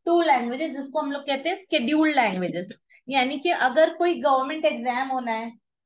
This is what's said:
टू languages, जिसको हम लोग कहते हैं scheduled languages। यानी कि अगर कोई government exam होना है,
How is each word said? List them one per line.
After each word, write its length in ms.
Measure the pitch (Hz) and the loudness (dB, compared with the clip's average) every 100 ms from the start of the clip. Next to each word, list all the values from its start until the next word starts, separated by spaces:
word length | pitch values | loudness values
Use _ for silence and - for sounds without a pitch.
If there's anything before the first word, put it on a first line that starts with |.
टू 160 | 349 339 | 0 2
languages, 500 | 330 254 233 254 320 269 | 4 2 0 -4 -6 -6
जिसको 240 | - 311 | -6 -4
हम 120 | 285 | -4
लोग 100 | 277 | -4
कहते 260 | 277 269 311 | -4 -4 -2
हैं 80 | 370 | -6
scheduled 600 | - 311 226 302 311 285 | -2 -2 2 2 2 4
languages। 560 | 220 185 175 170 185 - _ _ - | 2 0 -4 -4 -8 -12 _ _ -4
यानी 300 | 269 254 285 | 0 0 0
कि 120 | 349 | -2
अगर 440 | - 254 254 330 | 2 2 4 2
कोई 260 | 330 349 262 | 4 0 2
government 440 | 277 262 269 311 | 2 2 2 0
exam 440 | 311 233 247 240 269 | -2 -2 -4 -2 -2
होना 240 | 262 233 | -4 -4
है, 200 | 226 233 - _ _ | -4 -6 -12 _ _